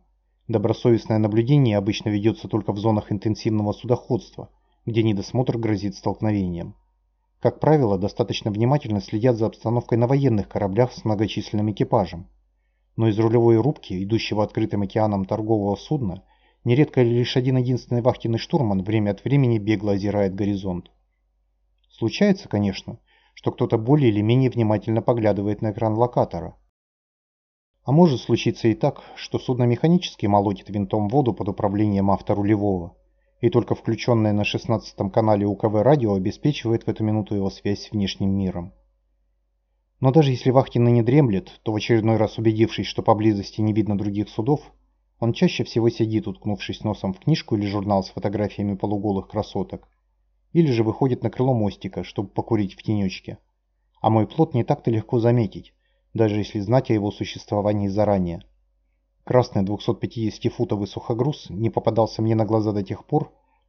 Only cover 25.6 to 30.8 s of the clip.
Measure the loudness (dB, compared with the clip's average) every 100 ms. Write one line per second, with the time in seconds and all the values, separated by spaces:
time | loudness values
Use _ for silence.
25.6 | -4 -2 -2 2 0 2 -2 -4 -10 -14
26.6 | _ _ _ _ _ _ _ _ _ _
27.6 | _ _ 2 6 6 4 0 0 0 0
28.6 | 0 2 -2 -4 -16 -18 -8 -6 -2 0
29.6 | 2 2 4 2 0 -4 2 2 2 -2
30.6 | -6 -6